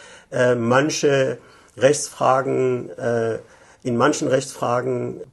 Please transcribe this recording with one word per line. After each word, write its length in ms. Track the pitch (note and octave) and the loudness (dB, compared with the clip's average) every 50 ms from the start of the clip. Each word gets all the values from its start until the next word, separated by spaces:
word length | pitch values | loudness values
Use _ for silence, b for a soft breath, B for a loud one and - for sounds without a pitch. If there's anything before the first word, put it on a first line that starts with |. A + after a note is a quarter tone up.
| B B B B B B | B B B B B B
äh, 220 | - C3 B2+ B2 B2 | -2 0 2 2 2
manche 840 | A#2+ A2+ A2+ B2 C3 C#3+ D#3 D3+ - - D3 C#3 C3+ C3 C3 B2+ A#2+ B B B B B B _ - | 2 0 2 2 2 2 2 0 0 2 2 2 2 2 0 -2 -6 B B B B B B _ 2
Rechtsfragen, 1120 | A2+ C3+ D3 D3 - - - - C#3 B2+ C3 C3+ C3 C3+ C3 B2+ C3 B2+ B2+ B2 - - | 2 4 4 2 -2 -8 -6 0 2 2 2 2 2 0 0 0 0 0 0 -2 -4 -8
äh, 480 | - - B2+ A#2+ A#2+ A#2 A2+ A2+ A2+ - B B B B B B B B - | -10 -6 -4 -2 0 0 0 -2 -4 -6 B B B B B B B B -6
in 120 | C3 A#2+ A#2 | -2 0 2
manchen 320 | B2 D3 D3 - D#3+ C#3 | 2 2 2 0 0 0
Rechtsfragen 880 | B2 C3+ C3 - - - - A#2+ A#2+ B2 B2 B2+ B2+ B2 A#2+ B2+ B2+ - - - | 0 0 0 -4 -8 -6 -4 -2 -2 -2 -2 -2 -4 -4 -4 -6 -8 -10 -14 -10